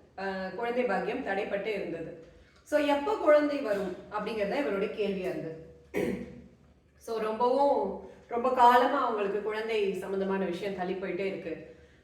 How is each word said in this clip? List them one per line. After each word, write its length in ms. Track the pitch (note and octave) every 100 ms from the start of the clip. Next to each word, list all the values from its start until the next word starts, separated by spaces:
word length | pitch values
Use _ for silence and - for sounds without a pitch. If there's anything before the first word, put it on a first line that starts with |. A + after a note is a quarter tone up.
| - -
ஆ, 40 | F#3+ F#3+ F#3+ F3+
குழந்தை 280 | A#3 B3
பாக்கியம் 420 | G3 F#3 F3+ B3+ G3+
தடைப்பட்டு 400 | G3 A3 G3+ A3
இருந்தது. 600 | G3 - D#3+ D#3 - - - - -
So, 160 | - D4
எப்போ 360 | C#4+ C#4+ G#4 A4
குழந்தை 420 | E4+ D4+ D4 C#4+
வரும் 400 | G#3+ G3+ F#3 F3 -
அப்படிங்கிறது 380 | G3+ G3 A3 G3
தான் 100 | B3+
இவருடைய 340 | A#3 G3 G#3+
கேள்வியா 360 | - G3 F#3 E3+
இருந்தது. 260 | D#3+ D#3+ - - - - - - - - - - - _ _ _ _
So, 200 | - A3+
ரொம்பவும், 920 | A3 A3+ B3 C4+ C#4+ A#3+ G3 - - - -
ரொம்ப 220 | A#3+ B3
காலமா 540 | B3+ A#3+ B3 C4 C#4
அவங்களுக்கு 380 | A#3+ G#3+ G3+ G#3
குழந்தை 520 | G#3 G#3+ A3+ A3 G3
சம்பந்தமான 520 | F3+ F#3+ G3 F#3+ F#3+ F3
விஷயம் 300 | E3+ G3+ F#3
தள்ளி 180 | F3+
போயிட்டே 320 | F#3+ F#3+ F3 G3
இருக்கு. 500 | D#3+ E3 D3+ - - - -